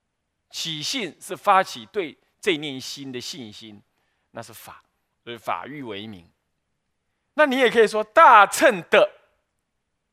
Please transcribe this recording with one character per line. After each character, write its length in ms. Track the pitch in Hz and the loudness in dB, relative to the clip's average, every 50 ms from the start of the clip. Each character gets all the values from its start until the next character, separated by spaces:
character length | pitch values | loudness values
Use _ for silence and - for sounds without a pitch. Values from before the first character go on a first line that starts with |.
| _ _ _ _ _ _ _ _ _ _ | _ _ _ _ _ _ _ _ _ _
起 340 | - - - 156 156 151 147 | -14 -12 -10 -10 -10 -10 -8
信 320 | - - 269 214 156 - _ | -8 -8 -8 -8 -10 -12 _
是 160 | - - 185 | -16 -14 -14
发 260 | - - 202 196 190 185 | -4 0 2 2 2 2
起 220 | - - 123 110 | 0 -6 -16 -16
对 300 | - - 214 175 139 - _ _ _ _ _ | -12 -8 -8 -8 -8 -10 _ _ _ _ _
这 160 | - 214 175 | -4 -2 -2
念 240 | 147 156 147 131 131 | -2 -4 -10 -10 -12
心 300 | 123 - - 147 139 135 | -12 -14 -14 -14 -14 -12
的 100 | 127 123 | -12 -12
信 320 | 117 - - - 120 107 101 | -12 -12 -14 -14 -16 -18 -18
心， 300 | - 113 110 104 101 _ _ _ _ _ _ _ _ _ _ | -20 -20 -20 -20 -20 _ _ _ _ _ _ _ _ _ _
那 120 | - 120 113 | -18 -18 -18
是 120 | - 110 | -18 -20
法， 280 | - - - - - _ _ _ _ _ _ _ _ _ | -20 -20 -20 -20 -20 _ _ _ _ _ _ _ _ _
所 60 | 117 | -18
以 60 | 120 | -18
法 300 | 113 - 123 101 85 92 | -12 -8 -8 -8 -8 -8
喻 160 | 113 143 151 135 | -12 -14 -14 -14
为 240 | 113 101 98 107 | -12 -12 -12 -14
名。 240 | 110 104 90 85 87 _ _ _ _ _ _ _ _ _ _ _ _ _ _ _ _ _ _ _ _ - | -14 -16 -20 -20 _ _ _ _ _ _ _ _ _ _ _ _ _ _ _ _ _ _ _ _ _ -2
那 100 | - 302 | 0 0
你 120 | 285 247 | 0 2
也 140 | 269 262 220 | 2 0 2
可 120 | 190 233 220 | 4 2 2
以 40 | |
说 160 | 208 220 214 214 | 2 0 -4 -6
大 420 | - - 320 330 294 240 214 196 | 0 4 6 8 8 8 8 6
乘 360 | 196 - - 302 294 220 175 156 - | 6 2 2 2 2 2 0 -2 2
的 200 | - 196 156 - - _ _ _ _ _ _ _ _ _ _ _ _ _ _ _ _ _ _ _ | 4 4 4 4 0 _ _ _ _ _ _ _ _ _ _ _ _ _ _ _ _ _ _ _